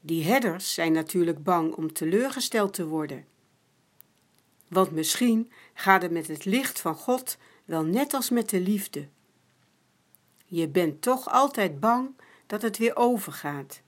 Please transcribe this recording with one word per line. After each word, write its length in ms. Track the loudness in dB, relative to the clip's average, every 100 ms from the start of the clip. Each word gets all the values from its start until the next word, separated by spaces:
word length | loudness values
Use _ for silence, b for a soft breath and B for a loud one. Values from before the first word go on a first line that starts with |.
Die 240 | -4 -2
herders 500 | 2 2 2 -4 -6
zijn 180 | -2 2
natuurlijk 500 | 2 0 0 0 0
bang 320 | 2 2 2
om 180 | -2 -6
teleurgesteld 800 | -4 0 2 0 -2 -2 0 0
te 140 | -2 -4
worden. 400 | -4 -4 -8 -14 _ _ _ _ _ _ _ _ _ _ _ _ _ _
Want 220 | 2 2
misschien 640 | 0 -2 2 2 2 -2 B B
gaat 280 | -4 4 4
het 80 | 4
met 160 | -4 -4
het 180 | -6
licht 360 | 0 0 0 -4
van 140 | -4
God 420 | -4 -2 -2 -2 -10 b b
wel 200 | -6 -2
net 300 | 0 0 0
als 160 | -2 0
met 200 | 0 0
de 100 | 0
liefde. 480 | 2 0 -2 -10 -12 _ _ _ _ _ _ _ _ _ _ _ _ _
Je 240 | _ -4 0
bent 340 | 2 0 -2
toch 260 | 0 0 2
altijd 520 | 4 4 2 -2 0
bang 360 | 2 2 0 -10 b b b
dat 160 | -4
het 160 | -4 0
weer 180 | 0 4
overgaat. 840 | 2 2 -4 -8 -8 -8 -10 -16